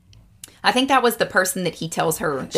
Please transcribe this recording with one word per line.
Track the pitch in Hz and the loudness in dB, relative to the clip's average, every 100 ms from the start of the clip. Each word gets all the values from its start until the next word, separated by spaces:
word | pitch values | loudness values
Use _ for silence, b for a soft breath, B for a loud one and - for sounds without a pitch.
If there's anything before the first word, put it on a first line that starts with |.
| _ - - _ - b | _ -20 -20 _ -20 b
I | 196 | 0
think | 247 269 | 2 4
that | 269 | 4
was | 233 - | 4 2
the | |
person | - 196 185 190 | 0 2 0 -2
that | 175 - | -4 -4
he | 160 | -6
tells | - 160 160 | -2 0 0
her | 160 135 | -2 -4
that | - | 0